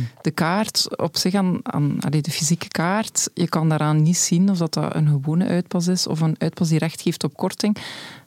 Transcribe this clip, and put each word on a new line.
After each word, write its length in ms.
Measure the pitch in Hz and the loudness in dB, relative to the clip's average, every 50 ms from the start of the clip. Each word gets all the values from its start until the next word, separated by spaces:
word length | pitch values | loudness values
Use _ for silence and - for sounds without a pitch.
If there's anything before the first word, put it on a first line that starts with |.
| 127 117 - - | -4 -6 -6 -6
de 100 | - 165 | -4 -4
kaart 680 | 151 - 170 160 175 202 220 - - - - - - - | -2 0 0 0 2 0 -2 -2 -2 -2 -2 -2 -4 -4
op 200 | - 170 - - | -4 -2 -2 -2
zich, 160 | - 185 180 | -2 0 2
aan, 260 | 202 190 185 175 - - | 2 2 2 0 -2 -2
aan, 340 | - - 170 147 143 - - | -4 -2 0 0 0 0 -2
allee, 220 | - - 139 156 | -2 0 0 0
de 100 | 147 165 | 0 -2
fysieke 360 | - - 165 143 175 165 - - | -4 -2 0 0 0 -2 -2 -6
kaart, 640 | - - 160 175 190 214 226 - - - - - - | -4 -2 0 0 0 -2 -2 -4 -4 -4 -4 -4 -2
je 140 | - 175 160 | -2 -2 0
kan 200 | - 170 160 160 | 0 0 2 2
daaraan 320 | 156 151 151 151 151 156 | 2 2 2 2 4 4
niet 160 | 151 156 175 - | 4 4 4 2
zien 320 | - - 185 170 185 196 | 2 2 2 4 4 4
of 80 | 196 175 | 2 2
dat, 160 | 170 160 - | 0 0 -2
dat 220 | 160 151 - - | -2 -2 -2 0
een 120 | - 156 147 | 2 2 4
gewone 380 | 147 143 135 151 151 170 170 - | 4 2 2 0 0 2 2 2
uitpas 400 | - 175 175 - - 180 170 175 | 2 0 0 0 -2 -2 0 0
is 200 | 185 180 - - | 0 0 0 -2
of 140 | - 156 | -2 0
een 140 | 160 160 156 - | 0 0 0 0
uitpas 300 | - 160 - - 180 160 | -2 -4 -2 0 0 2
die 100 | 160 156 | 2 2
recht 220 | 160 165 - - | 0 0 -4 -4
geeft 220 | - 180 160 - - | -4 -4 -2 -2 -4
op 120 | 151 - | -6 -4
korting. 420 | - - 190 - - - 208 214 - - - - - - - - - - | -4 -4 -4 -4 -2 0 0 0 0 -4 -14 -14 -14 -16 -16 -18 -20 -18